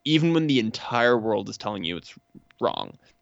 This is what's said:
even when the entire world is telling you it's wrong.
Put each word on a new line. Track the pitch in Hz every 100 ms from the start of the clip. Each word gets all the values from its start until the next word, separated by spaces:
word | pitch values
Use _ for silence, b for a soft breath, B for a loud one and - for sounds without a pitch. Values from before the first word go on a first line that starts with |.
even | 147 156 165
when | 165 156
the | 131
entire | 110 - - 120 120 120
world | 110 104 101
is | -
telling | 107 104 82
you | 85
it's | - - _ - - -
wrong. | 127 - - - b _